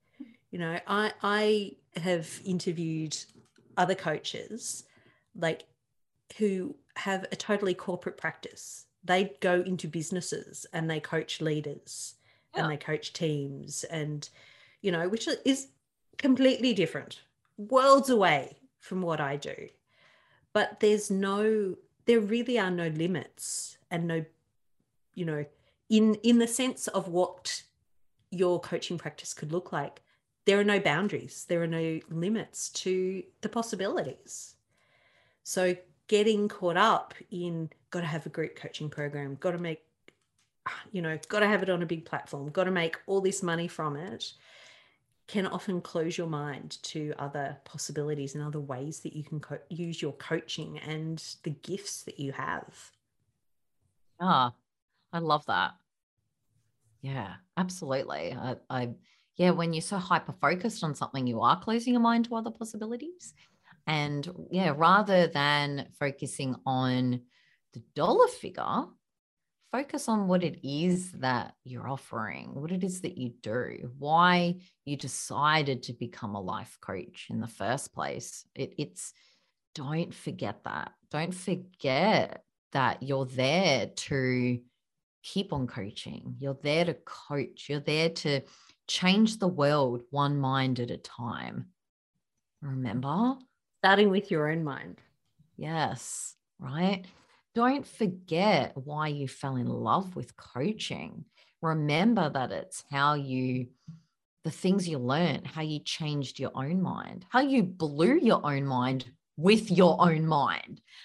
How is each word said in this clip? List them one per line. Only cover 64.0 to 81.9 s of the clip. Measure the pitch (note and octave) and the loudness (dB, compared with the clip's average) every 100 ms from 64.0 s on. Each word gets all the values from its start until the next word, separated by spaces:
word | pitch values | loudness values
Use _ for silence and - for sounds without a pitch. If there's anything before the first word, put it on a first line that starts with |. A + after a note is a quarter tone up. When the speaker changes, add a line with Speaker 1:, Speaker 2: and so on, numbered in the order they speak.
| D3 C#3+ D3+ - - | 0 -4 -6 -10 -4
Speaker 2:
yeah, | - F3 C#3+ | 0 2 6
rather | E3 G3 G3+ F#3 E3+ | 8 8 8 6 6
than | C#3+ C#3+ D3 C#3+ C#3 C3 - | 4 4 4 2 -2 -6 -4
focusing | C#3+ C3+ C3+ - C3+ A#2+ C3+ | -4 -2 -8 -4 -4 -4 -2
on | B2+ B2+ B2+ B2+ B2 - _ _ _ _ | 0 2 2 2 0 -6 _ _ _ _
the | A#2 - C#3+ | -20 -10 0
dollar | F3 F#4+ - | 4 6 4
figure, | - - - - F3+ F4 - _ _ _ _ _ _ _ | 2 -10 -4 -2 -2 -4 -10 _ _ _ _ _ _ _
focus | A#3+ C#4+ C#4+ - | -6 -4 -4 0
on | G#3+ F#3 | 0 4
what | F3+ | 2
it | E3 - | 2 -4
is | C3 D3 F3+ F3+ - | -6 0 2 2 -2
that | - C3 B2 - - | -4 0 0 -2 -10
you're | B2+ A#2+ A2 | -14 -10 -8
offering, | C3+ - A#2 G#2+ C2 A#1+ | -8 -8 -8 -6 -8 -10
what | C#3 D#3+ | -10 -6
it | F#3 | -2
is | F#3 F#3 | -4 -4
that | - - | -8 -6
you | B2 - | -8 -8
do, | G#2+ A#2+ D2 - B2 C3+ | -4 -4 -4 -8 -12 -8
why | C#3+ D#3+ F3 F3+ F3 F3+ - _ C#3+ | 2 6 6 6 2 -2 -8 _ -8
you | C#3+ | -8
decided | C3+ - - B2 D3+ D#3 C#3 B2 | -6 -8 -6 0 2 2 2 -2
to | - | -6
become | A#2+ A#2+ - G#2+ G2+ | -10 -10 -10 -8 -6
a | |
life | F#2 G2+ A2 - | -6 -8 -10 -14
coach | - F#2+ - - - | -10 -10 -10 -16 -10
in | A2+ | -8
the | A#2 | -8
first | - G2+ C#3 - | -6 -4 -4 -6
place. | - C#2+ C2 - - - - | -8 -8 -8 -10 -16 -14 -10
It, | C3 - | -8 -8
it's, | D3 - - - _ _ _ _ _ | -10 -10 -16 -16 _ _ _ _ _
don't | D#3 C#3 D#3 F3 | -12 -6 -4 -4
forget | - - - G#2 - - | -8 -10 -8 -8 -8 -8
that. | - - - _ | -8 -10 -14 _
Don't | D3+ F3 | -6 -4
forget | F3+ - F3 - - C#3 | -6 -4 -4 -6 -4 0